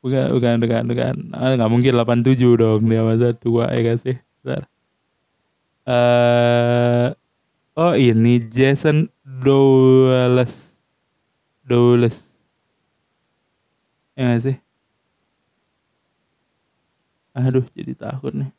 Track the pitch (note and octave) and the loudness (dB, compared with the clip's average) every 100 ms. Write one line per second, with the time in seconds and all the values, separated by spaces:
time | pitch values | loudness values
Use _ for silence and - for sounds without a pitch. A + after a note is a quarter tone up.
0 | C3 C3+ C3 B2+ A#2+ A#2 A#2 A#2 A#2+ A#2+ | -4 -4 -2 0 0 0 -2 -2 -4 -4
1 | B2 C3 - B2+ B2+ C3 A2+ A#2+ C3 A#2+ | -6 -8 -12 -6 -4 0 0 2 2 0
2 | A#2 A#2+ A#2+ B2+ B2 A#2 A2+ A2 A2+ A2+ | 0 0 0 2 2 4 2 2 0 0
3 | A2+ A2+ A#2+ A#2 A#2 A#2 A#2+ B2 A#2 A#2 | 0 0 -2 -2 -4 -2 -2 -2 -2 -4
4 | B2+ B2 _ _ C3 C3+ C#3 _ _ _ | -6 -10 _ _ -10 -10 -12 _ _ _
5 | _ _ _ _ _ _ _ _ - B2 | _ _ _ _ _ _ _ _ -4 0
6 | A#2+ A#2+ A#2+ A#2+ A#2+ A#2+ A#2+ A#2+ A#2+ A#2+ | 2 2 2 2 2 0 0 0 0 0
7 | B2 E3+ _ _ _ _ _ - E3+ C#3 | -2 -6 _ _ _ _ _ -4 -2 2
8 | B2+ A2 A#2 B2 A2+ A#2 C3+ C#3 D#3+ D3+ | 2 2 2 0 -2 -2 0 0 0 -2
9 | F3 _ C#3 C3 C3 C#3 C3+ C3 C3 C3 | -4 _ -20 -4 0 4 4 4 4 4
10 | C3 B2+ B2+ B2+ B2 - - _ _ _ | 4 2 2 0 -2 -6 -20 _ _ _
11 | _ _ _ _ _ _ C3 A#2+ A#2+ A#2+ | _ _ _ _ _ _ -2 2 4 4
12 | A#2+ - _ _ _ _ _ _ _ _ | 2 -4 _ _ _ _ _ _ _ _
13 | _ _ _ _ _ _ _ _ _ _ | _ _ _ _ _ _ _ _ _ _
14 | _ - B2 A#2 C3 C3+ _ _ _ _ | _ -6 -4 -2 -4 -8 _ _ _ _
15 | _ _ _ _ _ _ _ _ _ _ | _ _ _ _ _ _ _ _ _ _
16 | _ _ _ _ _ _ _ _ _ _ | _ _ _ _ _ _ _ _ _ _
17 | _ _ _ B2+ C3 C3 B2+ - - C3 | _ _ _ -4 -2 -2 -4 -14 -14 -14
18 | A2 C3+ C3+ C#3 C3+ | -14 -12 -10 -10 -12